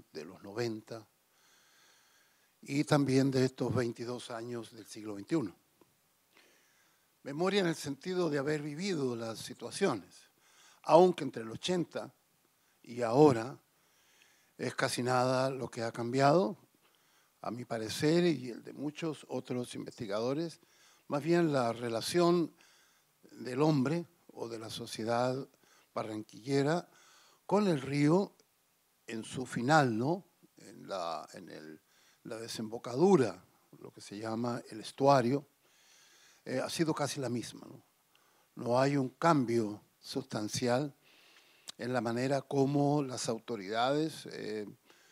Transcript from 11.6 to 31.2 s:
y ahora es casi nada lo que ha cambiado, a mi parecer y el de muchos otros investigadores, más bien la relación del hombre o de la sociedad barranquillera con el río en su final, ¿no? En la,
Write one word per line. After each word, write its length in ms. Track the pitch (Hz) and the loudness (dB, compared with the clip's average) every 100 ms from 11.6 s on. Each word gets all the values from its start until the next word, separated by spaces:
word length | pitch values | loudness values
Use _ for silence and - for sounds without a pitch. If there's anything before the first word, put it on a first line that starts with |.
| - 185 - 120 120 - _ _ _ _ _ _ | -4 -2 -2 -6 -10 -14 _ _ _ _ _ _
y 200 | - 120 | -14 -4
ahora 540 | 117 131 151 117 120 - _ _ _ _ _ _ _ _ _ - | 2 8 8 8 0 -10 _ _ _ _ _ _ _ _ _ -8
es 160 | 123 | -6
casi 300 | - 131 - | -2 -2 -2
nada 440 | 120 127 127 131 135 | 0 2 2 2 0
lo 220 | 135 - | -2 -8
que 140 | - | -6
ha 80 | 113 | -6
cambiado, 640 | - 117 131 139 165 214 180 _ _ _ _ _ _ _ _ | -4 -2 4 6 6 2 -4 _ _ _ _ _ _ _ _
a 120 | - | -10
mi 120 | 117 | -8
parecer 600 | 120 117 110 - 151 170 | -6 -6 -6 -2 2 4
y 260 | 175 143 123 | 4 0 -4
el 140 | 110 | -10
de 80 | - | -12
muchos 520 | - 143 147 165 143 - | -10 -10 -6 -8 -8 -8
otros 480 | 131 - 123 123 127 | -8 -6 -6 -6 -10
investigadores, 800 | - - 110 101 120 143 165 - _ _ _ _ - | -14 -12 -6 -4 -2 -2 -4 -8 _ _ _ _ -6
más 160 | 143 | -4
bien 300 | 151 175 165 | 2 4 4
la 200 | 139 117 | 2 2
relación 800 | 113 120 113 - 175 175 175 156 - _ _ _ _ _ _ - | -2 -4 -4 0 4 4 4 2 -6 _ _ _ _ _ _ -20
del 320 | - 117 127 | -14 -8 2
hombre 420 | 151 147 127 170 170 _ - | 4 6 4 0 -4 _ -20
o 160 | - 117 | -12 -10
de 100 | 113 | -10
la 100 | 110 | -10
sociedad 800 | 113 117 - 110 117 127 131 - _ _ _ _ | -10 -10 -6 0 2 2 -2 -6 _ _ _ _
barranquillera 920 | 120 110 107 107 - 117 139 139 170 - _ - - _ _ - | -8 -6 -8 -10 -14 0 2 4 2 -2 _ -20 -20 _ _ 0
con 220 | 196 202 | 2 2
el 120 | 147 | 0
río 540 | 135 143 147 180 202 - _ _ _ _ _ _ - | 0 2 6 6 2 -6 _ _ _ _ _ _ -12
en 160 | 113 | -10
su 240 | 110 - 123 | -8 -8 -6
final, 500 | 127 120 156 131 110 | -2 4 6 6 2
¿no? 280 | 131 185 - _ _ _ | -2 -2 -6 _ _ _
En 320 | 101 117 90 | -20 -20 -8
la, 400 | 95 85 78 | -6 -4 -6